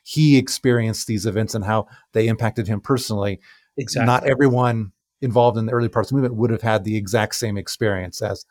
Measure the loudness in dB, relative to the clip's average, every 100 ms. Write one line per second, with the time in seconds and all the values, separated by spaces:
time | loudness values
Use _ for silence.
0 | -6 2 6 6 4 -2 0 2 0 -4
1 | -4 -4 -2 -2 -2 -4 -2 -2 -2 -10
2 | _ 0 0 0 -2 -2 -4 -4 -2 -2
3 | -2 -4 -4 -6 _ _ _ -10 -6 0
4 | 2 2 2 2 4 4 2 0 -4 -12
5 | _ _ -2 4 4 2 0 0 0 0
6 | 0 0 0 0 0 0 0 0 0 -4
7 | -2 0 -2 -2 -6 -6 -8 -4 -2 -2
8 | -6 -8 -6 -8 -12